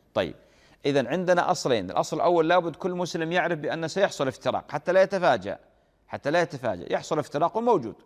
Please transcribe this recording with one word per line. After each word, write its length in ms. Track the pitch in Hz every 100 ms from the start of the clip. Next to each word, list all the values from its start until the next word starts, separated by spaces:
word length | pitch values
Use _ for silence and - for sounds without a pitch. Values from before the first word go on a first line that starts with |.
| _
طيب، 200 | 110 87 - _ _ _ _ 143
إذن 200 | 139 131
عندنا 440 | 165 175 175 156
أصلين، 400 | 165 151 117 92
الأصل 260 | - 165 156
الأول 320 | 165 175 160
لابد 280 | 180 170 147
كل 140 | 185
مسلم 420 | 180 175 180 160
يعرف 260 | 175 165 165
بأن 300 | 143 151 160
سيحصل 400 | 190 190 - 135
افتراق 420 | 123 131 104 -
حتى 220 | 147 -
لا 100 | 185
يتفاجأ، 560 | 190 196 175 120 95 - _ _ _ _ _
حتى 220 | 107 135
لا 100 | 170
يتفاجأ، 520 | 170 139 120 90 -
يحصل 260 | 180 - 156
افتراق 380 | 147 143 170 220
وموجود 380 | 233 226 170 -